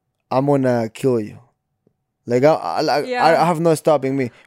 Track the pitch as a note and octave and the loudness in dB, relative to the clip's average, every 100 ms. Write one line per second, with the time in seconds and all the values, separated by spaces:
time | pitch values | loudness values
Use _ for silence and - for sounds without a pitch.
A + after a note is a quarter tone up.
0 | _ _ _ B2+ C#3+ C#3 C3 A#2+ A2+ - | _ _ _ -2 0 0 2 0 -4 -4
1 | C3+ A#2+ G#2+ G2+ _ _ _ _ _ _ | -2 -2 -4 -14 _ _ _ _ _ _
2 | _ _ - B2 C#3+ D3+ E2+ F2+ D3 C3+ | _ _ -4 2 2 2 -2 -4 -2 -2
3 | F#3+ B3 D#3+ D3+ D#3+ D#3+ E3+ D#3 - D3 | -2 0 2 2 2 2 0 2 2 0
4 | C3+ C3+ B2 - | 0 -4 -4 -8